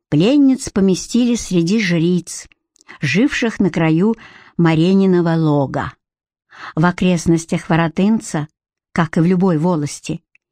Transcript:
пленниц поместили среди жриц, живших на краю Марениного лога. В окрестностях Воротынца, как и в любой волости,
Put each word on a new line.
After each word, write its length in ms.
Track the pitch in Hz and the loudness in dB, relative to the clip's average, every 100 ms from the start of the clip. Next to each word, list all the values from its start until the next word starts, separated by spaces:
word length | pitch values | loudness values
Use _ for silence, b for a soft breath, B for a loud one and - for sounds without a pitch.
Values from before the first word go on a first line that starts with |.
| - | -4
пленниц 600 | 147 196 294 277 262 - | 2 4 4 4 2 -2
поместили 680 | - 190 175 - 233 240 233 | 0 0 0 -2 0 0 -2
среди 440 | - 180 170 220 | -2 -2 0 0
жриц, 680 | 190 175 170 180 - - - _ _ _ B B | 0 0 0 -2 -4 -14 -18 _ _ _ B B
живших 580 | 147 156 277 - 233 - | -4 0 0 -2 -4 0
на 100 | 190 | -2
краю 460 | - 160 160 208 226 B B B B | 0 0 2 0 -2 B B B B
Марениного 760 | 170 160 170 190 196 180 170 165 | 2 2 2 4 4 2 2 0
лога. 580 | 156 147 135 139 131 - _ _ _ _ _ B B - | 2 0 -2 -4 -10 -12 _ _ _ _ _ B B -2
В 100 | 175 | -2
окрестностях 840 | 175 185 175 - 165 - 170 - | 0 0 0 0 0 0 -6 -2
Воротынца, 760 | 160 165 - 196 220 - 151 147 _ _ _ _ | -2 -2 0 0 0 -4 -8 -10 _ _ _ _
как 260 | - 160 - | -4 -2 0
и 20 | |
в 60 | 165 | 2
любой 320 | 185 190 156 | 2 2 0
волости, 680 | 170 170 147 - - 160 _ _ _ | -2 -2 -4 -10 -12 -12 _ _ _